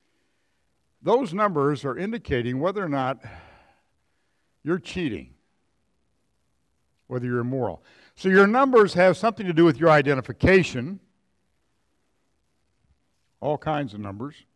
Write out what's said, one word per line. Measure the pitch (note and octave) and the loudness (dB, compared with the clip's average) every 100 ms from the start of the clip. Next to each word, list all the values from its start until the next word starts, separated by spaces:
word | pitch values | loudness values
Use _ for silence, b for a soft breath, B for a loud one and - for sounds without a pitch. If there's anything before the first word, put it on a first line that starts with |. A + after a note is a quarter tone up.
| _ _ _ _ _ _ _ _ _ _ | _ _ _ _ _ _ _ _ _ _
Those | C#3+ A#3+ A3+ | -2 0 0
numbers | F#3 G#3 D3+ C#3 D3 | -2 -2 0 -2 -2
are | C#3 A#2+ | -6 -8
indicating | G3 A#3 - C3 A#2 C3 | -8 -8 -6 -4 -4 -4
whether | E3+ G3 | -4 -4
or | F3 | -6
not | C#3 C3 C3+ A2 F#2+ B B B B B _ _ _ _ _ _ _ | -4 -4 -6 -12 -20 B B B B B _ _ _ _ _ _ _
you're | C#3+ F3 | -6 -6
cheating, | - F3+ D#3 F#2 B1+ _ _ _ _ _ _ _ _ _ _ _ _ _ _ _ _ _ - | -6 -8 -6 -8 -14 _ _ _ _ _ _ _ _ _ _ _ _ _ _ _ _ _ -10
whether | B2+ B2 | -8 -4
you're | B2 | -4
immoral. | A#2+ C3+ A2 D#2+ b b b | -4 -4 -6 -8 b b b
So | _ G3 | _ 2
your | F#3+ G3+ | 4 4
numbers | A#3+ C#4 B3 G3+ | 4 4 4 4
have | F3+ F#3 E3+ | 4 2 4
something | A3+ A3 | -2 -4
to | F#3 | -4
do | D#3+ | 4
with | E3+ C3 | 4 4
your | E3 | 4
identification, | D3+ C#3 C3+ B2 A2+ F3 F#3+ E3 B2+ C3 G3 _ _ _ _ _ _ _ _ _ _ _ _ _ _ _ _ _ _ _ _ _ _ _ _ | 4 4 -2 -4 -2 4 4 2 -6 -10 -12 _ _ _ _ _ _ _ _ _ _ _ _ _ _ _ _ _ _ _ _ _ _ _ _
all | C3 D3+ | -6 -6
kinds | D#3 D3+ C3+ | -4 -6 -6
of | G#2 | -10
numbers, | G#2 G2 C3+ - _ | -12 -12 -14 -16 _